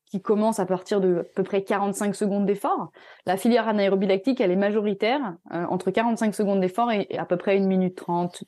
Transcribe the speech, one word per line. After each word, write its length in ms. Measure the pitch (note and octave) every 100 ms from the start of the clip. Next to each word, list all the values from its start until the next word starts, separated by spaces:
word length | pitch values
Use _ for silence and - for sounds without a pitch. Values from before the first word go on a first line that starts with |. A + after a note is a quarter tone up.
| _
qui 140 | F#3+
commence 380 | - G#3 A3 G#3
à 80 | F3+
partir 340 | F3+ - G#3
de 180 | F#3 E3+
à 140 | - -
peu 80 |
près 180 | F#3 G3
quarante-cinq 540 | G3 G3+ G3+ F#3 G3+ -
secondes 280 | G#3 G3+
d'effort, 460 | G3 G3+ D4+ F4 E3 - - - F3+
la 100 | F#3+
filière 320 | A#3 A#3 A3
anaérobie 400 | G#3 G3 G3 G3
lactique, 320 | F#3+ C4+ B3+
elle 100 | F#3+
est 60 | F#3
majoritaire, 800 | G3+ G#3+ G#3 G3 G#3+ D4 G#3+ E3+ -
euh, 100 | E3+ F3
entre 260 | F#3 F#3
quarante-cinq 420 | G#3 A#3 A3 G#3+
secondes 260 | G3+ G3+ G3
d'effort 300 | F#3 G#3 A#3+
et, 160 | G#3 -
et 80 | D3+
à 60 |
peu 120 | E3 F3+
près 200 | G#3 G3
une 120 | F#3+
minute 260 | F#3 F#3
trente, 480 | F#3 - F3 F3 -